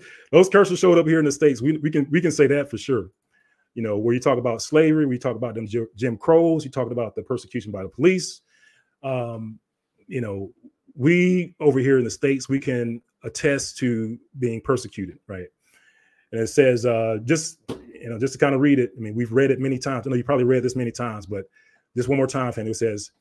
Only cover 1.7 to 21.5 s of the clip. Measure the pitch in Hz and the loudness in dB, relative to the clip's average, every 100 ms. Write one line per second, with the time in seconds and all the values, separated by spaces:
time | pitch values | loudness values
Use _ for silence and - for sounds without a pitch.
1.7 | 156 151 156 135 160 170 147 135 143 139 | 0 0 0 2 2 2 4 4 2 -2
2.7 | 107 - 120 90 _ _ _ _ _ _ | -8 -2 -4 -4 _ _ _ _ _ _
3.7 | 120 113 104 113 123 143 123 120 113 - | -8 -4 -2 0 2 2 0 0 -4 0
4.7 | 151 160 156 143 123 131 110 120 107 110 | 4 4 4 0 -2 -4 -4 -6 -6 -6
5.7 | 117 113 101 123 110 - 165 170 160 139 | -4 -6 -4 -4 -2 4 4 6 0 -4
6.7 | 135 117 120 110 - 104 123 - 123 104 | -6 -4 -4 -6 -8 -6 -6 -6 -10 -8
7.7 | 101 95 - 165 185 - - _ _ _ | -10 -10 2 2 2 -4 -14 _ _ _
8.7 | _ _ _ 135 127 117 117 110 107 _ | _ _ _ -8 -6 -6 -10 -12 -16 _
9.7 | _ _ _ - 143 113 98 98 _ - | _ _ _ -10 -8 -6 -8 -10 _ -20
10.7 | _ _ 147 135 175 180 180 170 - 151 | _ _ -2 2 4 2 0 -4 0 2
11.7 | 131 131 135 113 - 139 135 127 135 139 | 2 4 2 2 -2 -2 -2 -2 -4 -2
12.7 | 123 117 117 _ _ 117 - 151 139 - | -2 -2 -6 _ _ -12 -2 0 0 -4
13.7 | - 127 117 110 117 _ 139 123 113 - | -4 -2 -2 -4 -8 _ -6 -4 -4 -2
14.7 | 127 104 - 92 78 - 95 90 _ _ | -2 -4 -10 -12 -12 -14 -14 -14 _ _
15.7 | _ _ _ _ _ - 113 113 - 135 | _ _ _ _ _ -10 -6 -2 4 4
16.7 | 120 120 113 113 110 117 156 160 - - | 4 0 0 -2 -2 -2 -2 -2 -14 -16
17.7 | - - - 120 113 135 - 143 135 143 | -16 -16 -16 -12 -4 -4 0 0 2 2
18.7 | 135 117 - 110 110 117 120 139 131 135 | 2 0 -4 -8 -6 -2 0 2 0 -2
19.7 | 127 139 127 131 123 120 143 123 131 123 | -4 -4 -6 -4 -4 -2 0 2 2 0
20.7 | 127 120 - 120 107 87 101 - | -4 -6 -6 -8 -10 -10 -10 -12